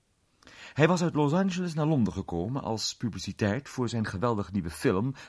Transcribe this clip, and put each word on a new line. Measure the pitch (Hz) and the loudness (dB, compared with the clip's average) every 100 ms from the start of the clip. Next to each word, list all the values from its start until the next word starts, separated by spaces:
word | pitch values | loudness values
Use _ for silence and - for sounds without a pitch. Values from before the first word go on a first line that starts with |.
| _ _ _ _ - - - | _ _ _ _ -20 -20 -8
Hij | - 151 | 4 4
was | 180 | 4
uit | 170 139 | 2 2
Los | 147 | 2
Angeles | 175 196 180 180 | 4 2 0 -4
naar | 156 151 | 0 2
Londen | 151 101 | 4 2
gekomen | 92 92 85 95 135 | 0 -4 -2 -2 -4
als | - 110 - - | -4 -4 -4 -4
publiciteit | 120 92 - - 104 117 - | -6 -6 -8 -2 0 0 -4
voor | - 117 | -4 -2
zijn | 113 107 | -2 -4
geweldige | 92 120 107 95 | -2 0 0 -2
nieuwe | 98 82 | -2 -2
film | - 131 92 127 - | 0 2 2 0 -4